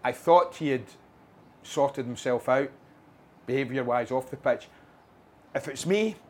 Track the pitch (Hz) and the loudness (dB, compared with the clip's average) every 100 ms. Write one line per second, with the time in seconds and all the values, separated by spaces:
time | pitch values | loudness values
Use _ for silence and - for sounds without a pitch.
0 | 127 123 - 170 170 - 151 131 113 - | -4 -4 6 6 6 -4 -2 -2 -4 -20
1 | - - - - - - - - 139 139 | -20 -20 -20 -20 -20 -20 -8 0 0 0
2 | 123 120 135 123 - 131 139 - - - | -8 -6 -2 -2 2 2 2 -6 -20 -20
3 | - - - - - 135 131 131 120 120 | -20 -20 -20 -18 -4 -2 -2 -4 0 0
4 | 113 127 127 135 139 117 - - - - | 0 -4 -4 -4 -2 -2 -4 -20 -20 -20
5 | - - - - - 139 147 135 165 202 | -20 -20 -20 -20 -10 -8 -8 -8 0 2
6 | 220 - | 2 -4